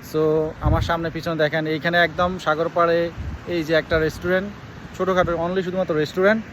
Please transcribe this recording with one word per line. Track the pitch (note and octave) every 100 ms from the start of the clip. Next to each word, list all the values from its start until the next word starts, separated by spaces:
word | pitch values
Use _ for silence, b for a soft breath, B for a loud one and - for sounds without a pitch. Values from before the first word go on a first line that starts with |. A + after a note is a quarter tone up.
| -
So | D#3 D#3 D#3 D#3 - D#3
আমার | D#3+ E3+
সামনে | E3+ E3 D#3+
পিছনে | E3+ D#3+
দেখেন, | D3+ D#3+ D#3
এইখানে | D#3 E3+ F3 E3
একদম | D#3 F3+ F#3 D#3+
সাগর | D#3 E3 F3
পাড়ে | E3+ E3+ E3+ - - - -
এই | E3+ D3+
যে | D#3+
একটা | - E3 D#3
রেস্টুরেন্ট, | - F3 F#3 G3+ G3+ - - - -
ছোটোখাটো | F#3 F#3 E3+ E3+ E3+
only | F#3+ F3+
শুধুমাত্র | F#3 F#3 D#3
রেস্টুরেন্ট | D3 F#3 G3 A3 G#3+